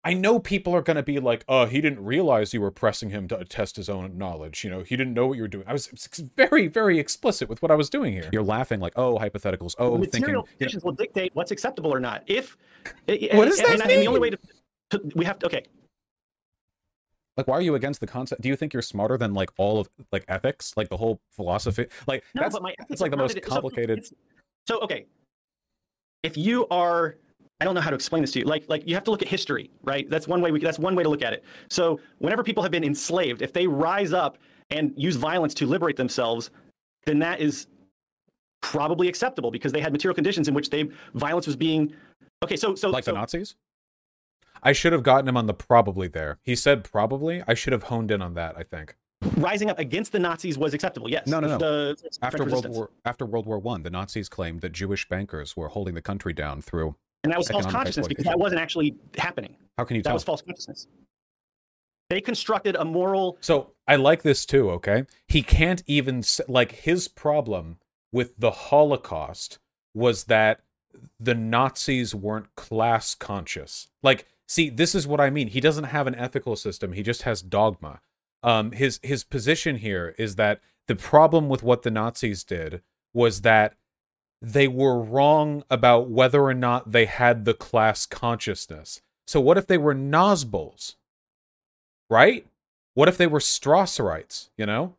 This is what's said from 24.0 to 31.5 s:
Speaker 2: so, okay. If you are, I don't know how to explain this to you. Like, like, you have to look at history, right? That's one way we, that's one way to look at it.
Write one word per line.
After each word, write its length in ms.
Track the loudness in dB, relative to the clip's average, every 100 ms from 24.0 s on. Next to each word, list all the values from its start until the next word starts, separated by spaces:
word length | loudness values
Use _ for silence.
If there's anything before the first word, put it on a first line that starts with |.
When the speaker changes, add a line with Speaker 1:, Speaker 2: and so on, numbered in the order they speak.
| -6 _ _ _ _ _ -6
Speaker 2:
so, 100 | -4
okay. 260 | -4 -6 -10 _ _ _ _ _ _ _ _ _ _ _
If 140 | -8 -2
you 300 | 0 0 2
are, 460 | 2 2 2 0 -4 _ _ _ _
I 40 |
don't 100 | -2
know 60 | 0
how 100 | -2
to 60 | -4
explain 260 | -2 0
this 80 | 0
to 60 | -2
you. 60 |
Like, 240 | -2 -2 -2
like, 180 | -6 -2
you 80 |
have 80 | -4
to 80 | -2
look 100 | -2
at 60 | -2
history, 420 | -4 -4 -6 -8 _
right? 260 | -6 -4 -4
That's 200 | -6 -2
one 120 | -2
way 120 | 0
we, 80 | 0
that's 180 | -2 -2
one 160 | -2
way 80 | 0
to 60 | 0
look 140 | 0
at 100 | -4
it. 100 | -6 -12